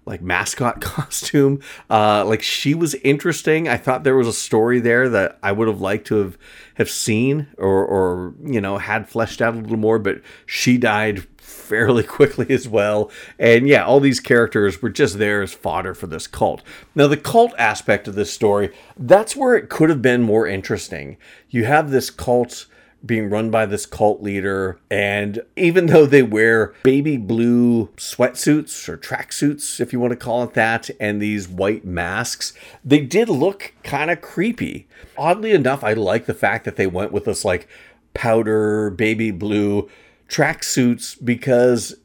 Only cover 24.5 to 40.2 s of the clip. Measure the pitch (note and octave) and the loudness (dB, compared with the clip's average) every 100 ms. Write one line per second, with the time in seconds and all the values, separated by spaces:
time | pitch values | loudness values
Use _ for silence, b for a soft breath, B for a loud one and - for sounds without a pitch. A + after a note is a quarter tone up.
24.5 | F#2+ F#2+ F2+ - G2+ G2+ G#2 G#2 G#2+ - | -2 -4 -8 -6 -2 0 -2 -4 -6 -10
25.5 | - E3+ F3+ E3 D#3+ C#3+ C#3 A#2+ G#2+ A2+ | -2 2 2 6 6 8 6 6 4 4
26.5 | A2+ G#2 B C3 C#3 D3+ C3+ G2 A2+ A#2+ | 4 0 B 2 2 2 -2 -2 0 2
27.5 | A#2+ A#2+ A#2 G#2 - - - B2+ - D3 | 4 4 2 -2 -10 -10 -2 -2 0 0
28.5 | D3+ - - - D#2+ - - - - C#3+ | 0 -2 -10 -12 -14 -10 -12 -10 -2 -2
29.5 | C#3+ - - B2 B2 A#2+ B2 B2 A#2 A#2 | -2 -8 -6 -4 -2 -2 -4 -4 -4 -2
30.5 | - A2+ A2+ - - G#2 G#2 G#2 G#2+ F2+ | -2 0 -2 -6 -6 -4 -2 -2 -4 -6
31.5 | F2+ G2 A2 F#2 E2+ F2 G#2 A#2+ - - | -2 -2 -2 -6 -6 -4 -4 -6 -8 -10
32.5 | B B B B2+ D3+ B2+ F#3+ A3+ C3 F3 | B B B 0 0 2 0 2 0 -2
33.5 | G3 - - - C#3 D#3 E3+ - - G#3+ | -4 -14 -18 -8 -4 -4 -6 -6 -4 -2
34.5 | A#3+ E2+ - - B B - D3+ G3 A3 | -2 -6 -8 -16 B B -4 -2 0 2
35.5 | F#3+ B2+ C3+ G#2+ A2 F#2+ A#2 - - G2+ | 2 2 0 -2 0 0 -2 -4 -2 -2
36.5 | A2+ - - F#2+ F2+ G#2 G2+ A2 G2 G2+ | -2 -4 -2 -2 -2 -4 -4 -4 -2 -2
37.5 | F2+ - B B B _ - A#2 A2+ A2 | -2 -6 B B B _ -4 0 2 2
38.5 | G#2+ G#2+ G#2+ G#2 F#2 A2 A2 A2 F2 G#2 | 0 2 0 -2 0 0 0 -2 -4 -2
39.5 | G#2 G2+ G2+ - b b b | 0 2 0 -4 b b b